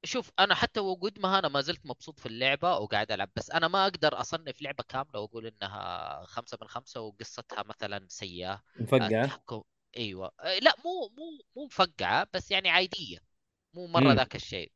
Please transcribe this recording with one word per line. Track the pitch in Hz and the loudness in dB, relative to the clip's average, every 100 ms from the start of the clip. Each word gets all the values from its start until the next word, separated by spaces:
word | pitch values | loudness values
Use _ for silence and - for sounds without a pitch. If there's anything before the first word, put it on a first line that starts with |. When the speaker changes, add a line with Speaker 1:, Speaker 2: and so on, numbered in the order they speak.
Speaker 1:
شوف، | - 254 208 - | -4 -4 -4 4
أنا | 196 180 | 4 6
حتى | 233 - | 2 0
وجود | 196 180 190 214 | -2 -2 -4 -2
ما | 190 190 | 2 4
أنا | 170 | 4
ما | 139 | 0
زلت | 139 - 147 | 0 -4 -8
مبسوط | 123 - 156 | -12 -12 -14
في | 123 | -12
اللعبة | 113 131 143 175 165 | 0 2 4 2 2
وقاعد | 104 104 110 | 0 0 0
ألعب، | 104 98 - | -2 -2 -6
بس | - | -2
أنا | 160 165 | 0 2
ما | 190 | 2
أقدر | 190 175 156 - | 2 4 2 2
أصنف | - 165 156 - | -4 -6 -6 -8
لعبة | 139 139 - | -8 -8 -6
كاملة | 135 139 110 | -6 -6 -6
وأقول | 107 117 110 | -8 -8 -12
إنها | 107 98 101 92 87 - 71 143 | _ -8 -6 -6 -6 -8 -10 -10
خمسة | - 117 120 | -12 -10 -14
من | 110 | -12
خمسة | 120 - 127 | -14 -12 -10
وقصتها | 110 101 110 - - - | -10 -12 -14 -14 -10 -8
مثلًا | 104 107 107 101 95 | -8 -6 -6 -8 -10
سيئة. | - 98 87 90 98 _ - | -12 -10 -8 -8 -8 _ -10
Speaker 2:
مفقعة؟ | 113 131 98 | 4 4 4
Speaker 1:
التحكم، | 110 135 - - 113 - _ _ 117 | 2 0 -2 -12 -12 -12 _ _ -8
أيوة. | 110 92 92 _ | -8 -6 -10 _
آه، | 165 190 | -4 4
لا، | 269 - 330 | 4 4 -2
مو، | 370 220 240 | -6 -6 -10
مو، | 330 294 - - | -16 -16 -18 -14
مو | 285 | -12
مفقعة، | - 185 - 90 117 196 | 0 0 2 0 0 0
بس | 185 - | -6 -2
يعني | 190 190 | 0 4
عادية، | 170 185 - 147 85 _ _ _ _ _ | 4 2 -4 -10 -12 _ _ _ _ _
مو | 170 175 | -14 0
مرة | 170 | 6
Speaker 2:
مم. | 139 | 8
Speaker 1:
ذاك | - 127 - | 8 4 -2
الشيء. | - 95 82 | -8 -8 -8